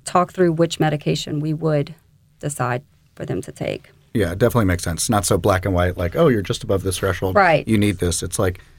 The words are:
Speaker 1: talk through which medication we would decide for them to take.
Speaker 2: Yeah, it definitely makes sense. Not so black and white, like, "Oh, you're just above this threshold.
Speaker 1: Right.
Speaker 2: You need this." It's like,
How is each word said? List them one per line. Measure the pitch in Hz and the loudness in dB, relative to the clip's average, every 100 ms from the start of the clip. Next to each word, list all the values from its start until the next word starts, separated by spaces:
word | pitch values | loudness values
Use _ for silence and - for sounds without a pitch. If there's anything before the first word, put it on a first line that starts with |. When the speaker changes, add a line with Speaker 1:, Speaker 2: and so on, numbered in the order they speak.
Speaker 1:
talk | - 180 180 | -2 0 0
through | - 175 | 2 2
which | 160 170 - | 2 0 2
medication | 156 151 156 156 - 151 | 0 0 -2 -4 -4 -4
we | 151 | -4
would | 156 160 151 143 151 _ _ _ - | -2 0 0 -2 -8 _ _ _ -10
decide | 143 143 123 123 - _ _ | -8 -4 -2 -4 -6 _ _
for | - | -12
them | - - | -8 -6
to | - | -8
take. | - - - - _ _ | -8 -6 -6 -12 _ _
Speaker 2:
Yeah, | 123 90 | -2 -2
it | 92 | 2
definitely | 120 123 98 | 2 2 2
makes | 87 | 0
sense. | - 80 - | -2 -4 0
Not | 107 | 0
so | - 98 | 2 2
black | 104 92 | 2 2
and | 101 | 2
white, | 87 90 90 | 0 0 0
like, | 87 | -2
"Oh, | - 165 | 2 4
you're | 113 | 2
just | 95 - | -2 -6
above | 107 98 | -2 -2
this | 95 92 | -2 -2
threshold. | 98 95 95 | -2 -2 0
Speaker 1:
Right. | 98 95 156 - | 4 4 2 2
Speaker 2:
You | 110 | 2
need | 104 90 | 2 2
this." | 90 82 | -2 -2
It's | 87 - | -4 -2
like, | 92 92 - | -2 -2 -14